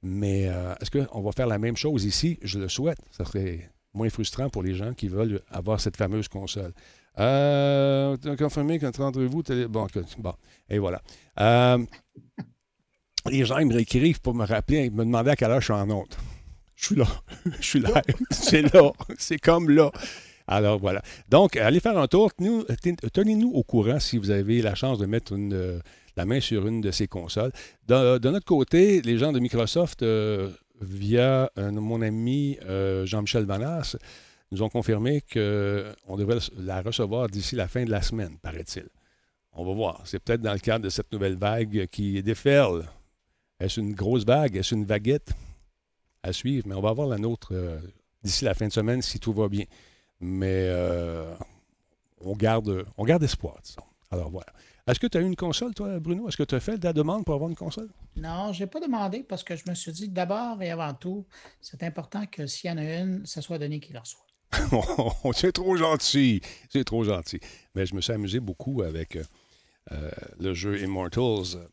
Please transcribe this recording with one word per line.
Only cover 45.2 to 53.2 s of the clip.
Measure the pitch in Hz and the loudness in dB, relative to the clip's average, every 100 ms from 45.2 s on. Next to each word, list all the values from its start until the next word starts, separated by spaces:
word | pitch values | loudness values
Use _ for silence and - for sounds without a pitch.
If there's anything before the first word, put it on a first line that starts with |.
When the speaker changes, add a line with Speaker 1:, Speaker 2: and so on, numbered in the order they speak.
| - - - - _ _ _ _ _ _ | -2 -10 -10 -20 _ _ _ _ _ _
Speaker 1:
À | 92 | -8
suivre, | 92 123 139 104 | -4 -2 -2 -4
mais | 95 | -2
on | |
va | 101 | 0
avoir | 113 143 | 0 0
la | 110 | 0
nôtre, | 110 117 - | -2 -4 -6
euh, | 92 90 80 87 - _ _ | -6 -6 -8 -12 -18 _ _
d'ici | 101 92 | -4 0
la | 131 | 0
fin | 95 107 | 0 0
de | |
semaine | 107 107 123 | 0 0 0
si | 123 - | -2 -6
tout | - | -4
va | 104 104 | 0 0
bien. | 101 98 - _ _ _ _ | 0 -6 -12 _ _ _ _
Mais, | 87 95 95 95 92 | -6 -2 0 0 0
euh, | 90 90 87 85 82 80 85 - _ _ _ _ _ _ _ | 0 0 -2 -4 -6 -10 -12 -18 _ _ _ _ _ _ _
on | 90 101 | -8 0
garde, | 110 113 107 95 92 - | 2 2 0 -4 -4 -6
on | 110 | 2
garde | 170 | 2